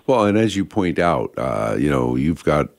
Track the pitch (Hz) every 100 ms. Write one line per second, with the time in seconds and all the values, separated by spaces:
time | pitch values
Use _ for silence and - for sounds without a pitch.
0 | - 127 104 104 110 98 92 - 90 82
1 | 87 73 52 - 64 53 55 53 73 69
2 | 62 62 73 78 - 73 71